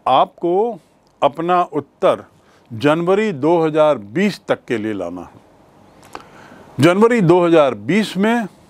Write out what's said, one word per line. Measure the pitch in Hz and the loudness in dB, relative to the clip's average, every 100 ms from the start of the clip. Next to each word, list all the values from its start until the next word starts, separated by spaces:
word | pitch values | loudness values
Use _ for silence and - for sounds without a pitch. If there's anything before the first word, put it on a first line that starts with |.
| - | 0
आपको | 135 190 - 175 180 233 202 _ _ _ _ | 2 0 -2 -2 -2 -2 -8 _ _ _ _
अपना | 135 156 170 180 | -2 -2 -2 -2
उत्तर | 175 151 - _ 180 107 - _ _ _ - | -2 -6 -10 _ 0 0 -6 _ _ _ -18
जनवरी | 113 143 156 175 196 220 | -4 0 0 0 0 -2
दो | 147 147 175 160 | -2 0 0 0
हज़ार | 151 151 131 | 2 2 0
बीस | 101 127 202 - - | -4 -4 -2 -4 -6
तक | 123 - | -6 -4
के | 117 | -6
लिए | 107 | -6
लाना | 101 85 90 | -8 -8 -12
है। | - - _ _ _ _ _ _ - - - - - - - - | -16 -20 _ _ _ _ _ _ -20 -20 -20 -20 -20 -20 -12 0
जनवरी | 147 185 233 240 | 2 4 2 4
दो | 165 180 175 | 4 4 4
हज़ार | 165 139 | 4 2
बीस | 107 107 196 202 180 | -2 -4 -2 -2 -2
में | 214 240 202 - | -2 -2 -6 -12